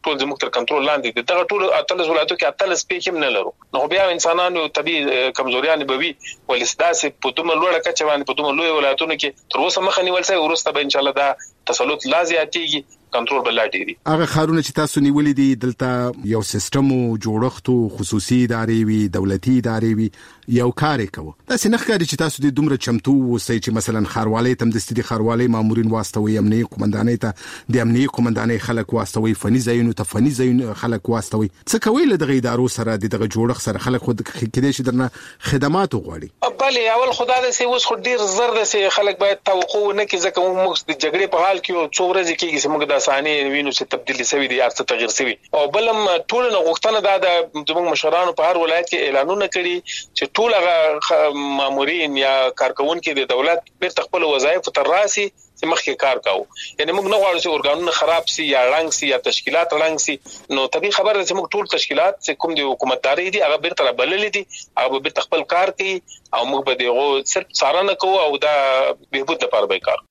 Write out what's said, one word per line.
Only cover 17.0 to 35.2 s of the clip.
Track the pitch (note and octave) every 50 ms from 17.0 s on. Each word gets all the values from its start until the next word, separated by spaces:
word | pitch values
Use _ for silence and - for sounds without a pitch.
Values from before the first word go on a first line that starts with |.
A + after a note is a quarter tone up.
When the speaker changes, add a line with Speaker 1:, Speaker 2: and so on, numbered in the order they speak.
| B2 A#2 A2+
Speaker 2:
جوړښت | G#2+ G2+ A2 G#2+ A2 A#2+ C3 - - - -
و، | B2+ A#2+ A#2 G#2+ -
خصوصي | - G#2 - - G#2 F#2+ - B2 B2 B2
ادارې | A2+ A#2 A2+ A2+ A2 A2+ A2+ A2+
وي، | G#2+ A2 G#2+ G#2+
دولتي | G2+ - G2+ F#2+ G2 G2 G2 - C3 C3 B2+
ادارې | G#2+ A#2 A2+ A2 A2+ A2+ A2
وي، | G#2 A2 G#2 - - - - - - -
یو | - A#2+ B2 B2 B2
کار | A#2+ - D3+ D3+ D3 C3
یې | G#2+ F#2+ -
کوه. | - D2+ D#2 - _ _ -
داسې | B3 A#3 -
نه | - A#3
ښکاري | A#3 - - A3 F#3+ E3+ C#3
چې | - - E3
تاسو | D#3 - - C3
دې | D3 C3 D3
دومره | D3 D3+ C#3 B2 -
چمتو | C3 A#2+ A2 - B2+ C#3 C#3 C3 B2
اوسئ | A#2+ A2+ - - A#2+ A2+
چې | - - G#2+ A2+
مثلاً | G#2 - A2+ A2 G#2
ښاروالۍ | - - A#2 A2 A2 A2 A2+ A#2+ B2 B2+
ته | - A#2
هم | A#2 A2
دستي | A2+ - - B2
د | B2 A#2 -
ښاروالۍ | A#2+ A2 G#2+ A2+ A#2 A#2 B2 B2+ A#2
مامورین | A2+ A2 A2 A2 A#2 A2+ A2
واستوئ، | A2 A2 G#2+ - - A2 G#2+ G#2+ A2 G#2+ G#2
امنیي | G#2 A2 A2+ A#2
قومندانۍ | - - - G#2+ G#2 G2+ G#2+ G#2+ A#2 A#2+ A2+ -
ته | A2+ F#2+ - - - - - - - A#2
د | B2 A#2
امنیي | A2+ A#2 B2 C#3 C3+ -
قومندانۍ | - A#2+ A#2+ A2 A2+ A2+ A#2 A#2 G#2+ -
خلک | - A#2 A2+ G#2+ - -
واستوئ، | A2+ G#2+ - - A#2 A2 A2 G#2+ - -
فني | G#2 A2+ C3 A#2
ځایونو | A#2 A#2+ A#2+ A#2+ A#2 A2 -
ته | G#2
فني | - - G#2 A#2+ D3+ C#3 A2+
ځایونو | C3 B2+ B2 B2 B2+ A2+ G#2 - -
خلک | A#2+ A#2 G2+ - - A#2
واستوئ. | A2+ G#2 - - G#2+ G#2+
څه | G2+ _ _ _ - - A3+ -
کوئ | G#3+ A3 C#4 F4 C#4+
له | G#3 D#3+ D#3
دغه | C3 C#3 C3
ادارو | A#2 A#2+ A#2 A#2+ B2+ B2 -
سره، | - A2 A2 A2+
د | G#2 G2 A2 B2
دغه | G#2 A2
جوړښت | G#2+ - A2 A2+ A#2+ B2 - -
سره؟ | - G#2 G2 -
خلک | C3 B2+ A#2+ -
خو | - A#2
د، | G2+ - - - - A#2 A2 -
کیدای | B2+ B2+ C#3+ C3+
شي | - B2+
درنه | B2+ B2 B2+ C3 A#2+ - -